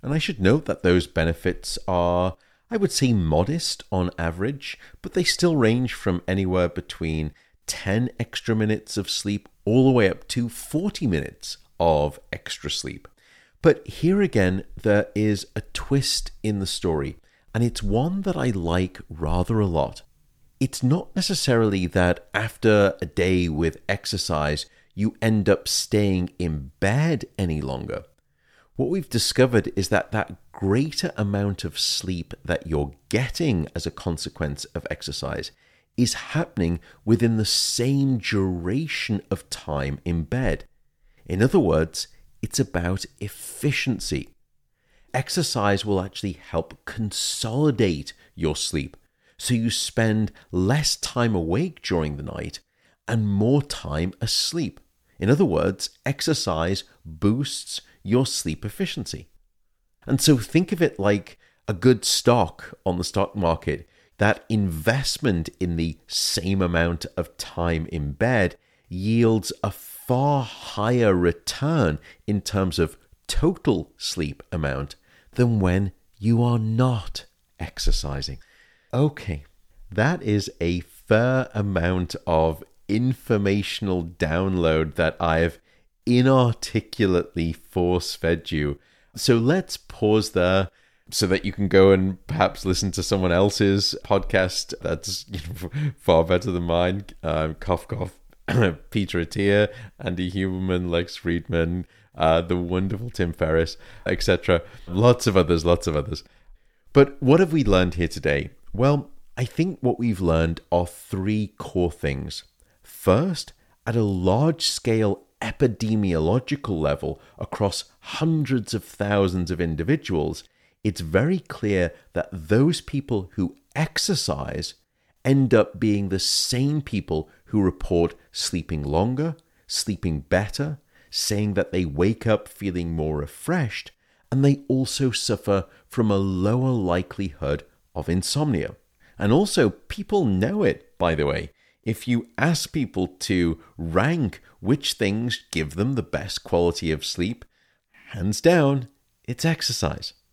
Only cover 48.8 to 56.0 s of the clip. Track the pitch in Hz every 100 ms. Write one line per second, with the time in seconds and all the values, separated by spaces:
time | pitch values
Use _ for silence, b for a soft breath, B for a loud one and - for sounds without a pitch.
48.8 | 69 - _ _ _ _ - 120 113 -
49.8 | - - 113 107 104 b b 90 92 139
50.8 | 143 - - - 117 104 80 95 180 -
51.8 | - 87 78 71 73 - 78 - _ _
52.8 | _ _ - 113 107 98 107 143 139 -
53.8 | - 73 90 - 120 - - 165 151 -
54.8 | _ _ _ _ 95 143 180 78 82 95
55.8 | - _